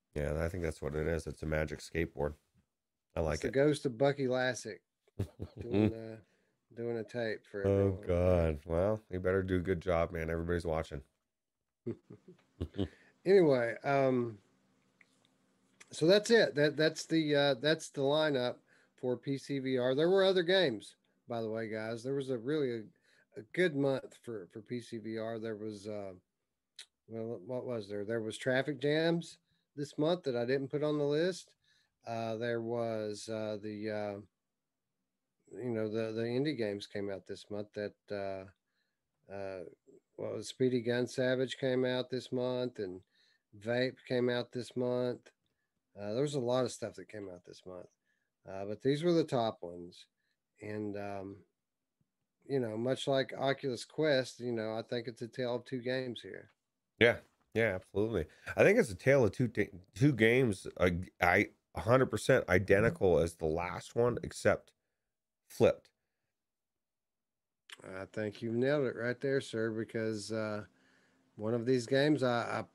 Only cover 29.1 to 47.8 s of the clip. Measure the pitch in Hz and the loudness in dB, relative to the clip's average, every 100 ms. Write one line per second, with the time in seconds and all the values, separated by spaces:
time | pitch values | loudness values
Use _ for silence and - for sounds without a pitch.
29.1 | 170 156 - _ _ _ - 143 - 151 | 0 -4 -16 _ _ _ -10 -8 -2 0
30.1 | 175 143 120 120 135 135 147 151 147 143 | 0 -2 -2 0 -2 -2 -2 -2 0 0
31.1 | 147 180 175 - _ _ _ _ _ 117 | 0 0 -4 -12 _ _ _ _ _ -10
32.1 | 113 113 113 120 117 113 120 113 110 107 | -6 -4 -4 -2 -2 -2 -2 -2 -4 -6
33.1 | 104 110 110 107 107 107 104 107 107 104 | -8 -8 -6 -4 -6 -8 -8 -6 -4 -4
34.1 | 101 98 _ _ _ _ _ _ _ _ | -8 -12 _ _ _ _ _ _ _ _
35.1 | _ _ _ _ 98 123 110 110 110 113 | _ _ _ _ -8 -4 -4 -2 -4 -4
36.1 | 113 113 123 151 127 107 101 - 104 101 | -4 -2 -2 -2 -2 -4 -4 -8 -8 -8
37.1 | 95 - 92 - 104 104 104 104 - - | -8 -12 -16 -10 -10 -8 -8 -8 -10 -10
38.1 | 101 98 95 95 _ _ _ _ _ _ | -8 -6 -8 -12 _ _ _ _ _ _
39.1 | _ - 98 98 95 85 - _ - _ | _ -14 -10 -10 -10 -12 -18 _ -20 _
40.1 | - 107 110 104 - 127 123 113 120 120 | -12 -8 -8 -8 0 0 2 0 -2 -2
41.1 | - 127 127 127 - 135 127 127 127 123 | -2 0 0 -2 -2 -2 0 0 -2 -4
42.1 | 127 - 127 123 123 123 123 95 92 - | -8 -4 -4 -2 -2 -4 -6 -8 -10 -16
43.1 | _ _ _ _ 104 104 120 127 123 - | _ _ _ _ -10 -4 0 -2 -4 -4
44.1 | 127 123 123 120 127 113 123 123 123 123 | 0 0 0 -4 -8 -8 -4 -2 0 -2
45.1 | - - _ _ _ _ _ _ 98 104 | -4 -12 _ _ _ _ _ _ -12 -6
46.1 | 117 147 143 120 127 120 - 107 92 92 | -2 -2 -2 0 0 0 -4 -10 -12 -14
47.1 | 107 95 87 92 - 92 90 | -14 -14 -14 -18 -20 -16 -16